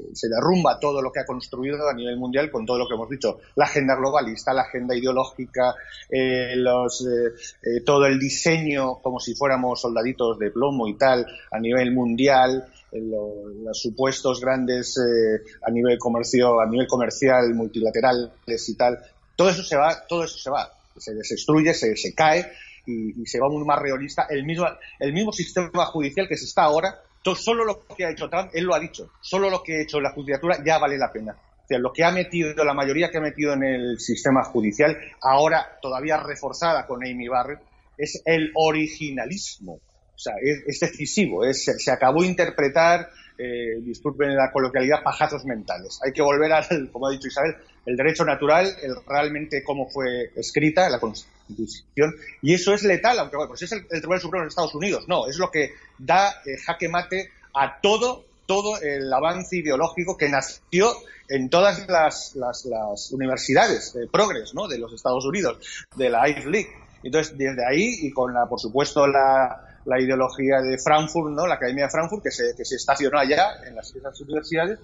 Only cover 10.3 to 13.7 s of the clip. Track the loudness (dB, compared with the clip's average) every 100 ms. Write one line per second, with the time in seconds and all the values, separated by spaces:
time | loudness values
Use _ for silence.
10.3 | 0 -2 0 0 0 -2 2 4 4 0
11.3 | -8 -10 -4 0 2 2 2 2 2 4
12.3 | 6 6 2 -4 -16 _ -10 -6 -4 -6
13.3 | -10 -14 -12 -10